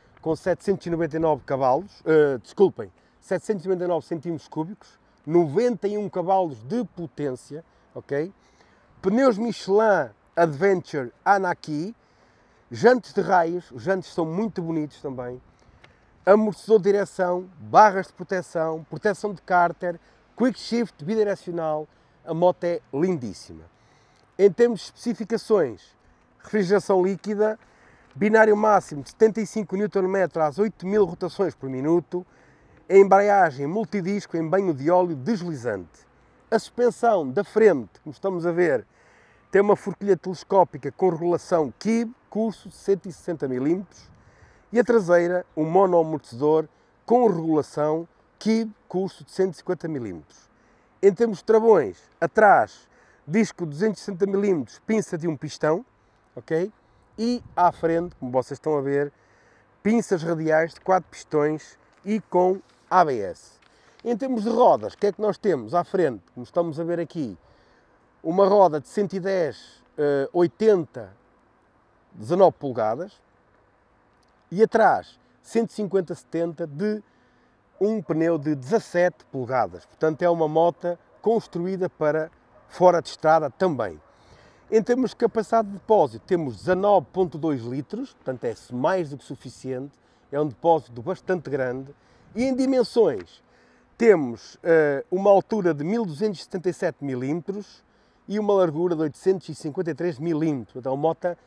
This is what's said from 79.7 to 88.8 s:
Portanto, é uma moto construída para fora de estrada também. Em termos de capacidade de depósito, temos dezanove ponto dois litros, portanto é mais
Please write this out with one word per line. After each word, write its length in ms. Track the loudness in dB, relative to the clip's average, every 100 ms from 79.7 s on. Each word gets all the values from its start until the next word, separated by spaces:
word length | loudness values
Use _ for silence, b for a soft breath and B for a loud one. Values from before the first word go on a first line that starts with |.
| -4
Portanto, 380 | _ -4 -2 0
é 80 | 0
uma 180 | 2 0
moto 480 | 2 0 0 -8 -8 _ _
construída 720 | -2 -2 -2 -8 -6 -4 -6
para 400 | -4 -2 -2 -4 _ _ _ _
fora 340 | 4 4 4
de 60 | -2
estrada 420 | -2 2 2 2
também. 500 | -2 -2 -2 -6 -8 _ b b b b b b
Em 120 | -2
termos 280 | 0 -2 -2
de 60 | -2
capacidade 520 | -2 -2 0 0 -2
de 60 |
depósito, 500 | -8 0 2 2 -2 -2
temos 300 | -2 -2 -8
dezanove 480 | -2 0 4 2 2
ponto 240 | -4 -4 -2
dois 260 | -4 -4
litros, 500 | -6 -10 -8 -10 -12
portanto 320 | _ -10 -8
é 100 | -8 -8 -12
mais 380 | -4